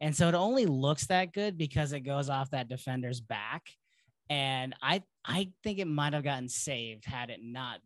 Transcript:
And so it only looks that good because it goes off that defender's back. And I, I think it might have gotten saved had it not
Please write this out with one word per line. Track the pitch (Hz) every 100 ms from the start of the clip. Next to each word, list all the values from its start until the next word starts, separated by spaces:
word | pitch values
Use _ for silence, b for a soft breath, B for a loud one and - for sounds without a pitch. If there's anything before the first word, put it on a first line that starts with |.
And | 151 147
so | 170
it | 170
only | 196 262 208
looks | 135 139 151 -
that | 185 185
good | 202 208 170
because | 151 165 147
it | 143
goes | 131 139 139
off | 135 135
that | 135 117
defender's | 123 - 127 123 123
back. | 113 110 107 156 - - _ _ _ _ _
And | 147 135 131 131 -
I, | 131 185 - _
I | - 165 196 -
think | 214 196
it | 180
might | 147 147
have | 147
gotten | 143 131 127
saved | - - 127 113 110
had | - 127 120
it | 101
not | 117 123 127 101